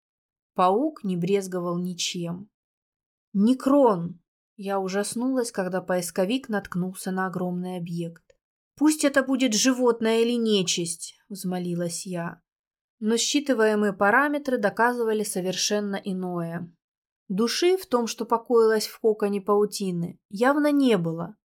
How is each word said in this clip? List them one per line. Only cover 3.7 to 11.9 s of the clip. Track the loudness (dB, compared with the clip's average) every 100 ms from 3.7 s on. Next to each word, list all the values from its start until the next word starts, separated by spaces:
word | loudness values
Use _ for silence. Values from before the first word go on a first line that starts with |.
| 6 6 4 -2 -10 _ _ _ -12
Я | -6 -4
ужаснулась, | -2 -2 -4 -4 -2 -2 -2
когда | -2 -4 -4
поисковик | -2 -2 -2 -2 0 -2 -4
наткнулся | -6 -4 -4 -4 -6 -6
на | -4 -4
огромный | -4 -4 -4 -6 -8
объект. | -8 -8 -8 -12 _ _ _ _ _ 0
«Пусть | 0 2
это | 2 2
будет | 0 0 0
животное | 2 2 2 2 2 0 2
или | 2
нечисть!» | 0 2 2 2 -2 -4 -8 -14 -18 -16
взмолилась | -10 -6 -6 -4 -4 -4